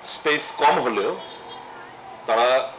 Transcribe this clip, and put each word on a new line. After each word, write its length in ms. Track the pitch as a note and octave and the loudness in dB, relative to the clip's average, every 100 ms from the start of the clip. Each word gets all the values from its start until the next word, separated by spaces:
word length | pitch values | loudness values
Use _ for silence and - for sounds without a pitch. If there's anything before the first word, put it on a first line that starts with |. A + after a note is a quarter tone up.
space 480 | - - D#3 D3 - - | -8 -4 0 0 -2 4
কম 220 | C#3+ - | 4 4
হলেও 360 | B2 G#2+ G#2+ F#3 - - - - - - - - - - - | 2 2 0 -2 -10 -14 -14 -14 -14 -16 -16 -16 -16 -12 0
তারা 460 | A2+ B2 C3 - | 4 6 4 2